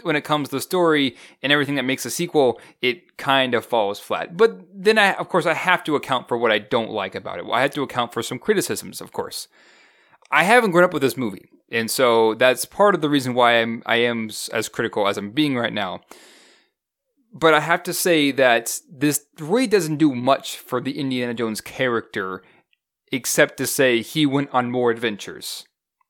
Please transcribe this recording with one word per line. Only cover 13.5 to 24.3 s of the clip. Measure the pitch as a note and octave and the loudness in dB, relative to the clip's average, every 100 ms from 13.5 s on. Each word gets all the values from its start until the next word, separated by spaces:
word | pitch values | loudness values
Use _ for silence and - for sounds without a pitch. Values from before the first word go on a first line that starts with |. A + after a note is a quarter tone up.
| A#2 | 4
I'm, | A#2 A2+ - | 2 -4 -2
I | A#2 | 0
am | A#2+ A#2 A2 | 0 -2 -6
s-, | G#2 - | -10 -8
as | A#2 G#2+ | -6 -6
critical | - A2+ A2 G2+ | -4 -4 -2 -2
as | G2+ | -2
I'm | G2+ | -4
being | B2 D3+ B2 | -2 -2 -2
right | A#2 | -4
now. | G#2+ F#2+ F2+ - - - - _ _ _ _ _ _ _ _ _ | -4 -6 -8 -16 -20 -20 -20 _ _ _ _ _ _ _ _ _
But | D3+ D#3+ | 0 4
I | D#3 | 4
have | D#3 F3 | 2 -2
to | F3+ | -2
say | E3 F#3 E3 C#3+ | -2 2 4 4
that | C3 B2+ A#2 A#2 - - | 4 4 4 0 -10 -12
this | C3+ D3 C#3 _ - | -2 -2 -2 _ -12
really | D3+ A3+ B3+ | -2 -2 2
doesn't | G3+ D#3 D3 | 0 0 2
do | D#3 B2 | 2 2
much | B2 C3+ - - | 0 0 -2 -14
for | - B2 | -8 -6
the | - D3 | -4 -6
Indiana | C3+ B2+ A#2+ | -4 -2 -4
Jones | A#2 A2+ G#2 | -4 -4 -6
character, | - - C3 A2+ - G#2+ F#2+ F#2+ _ _ _ _ _ _ _ | -8 -4 -2 -2 -4 -8 -8 -10 _ _ _ _ _ _ _
except | C3 - - D3 - | -8 -2 2 2 0
to | C3 | -4
say | - C3 A#2 | 2 2 2
he | A2 D#3+ | 0 0
went | D3 | 0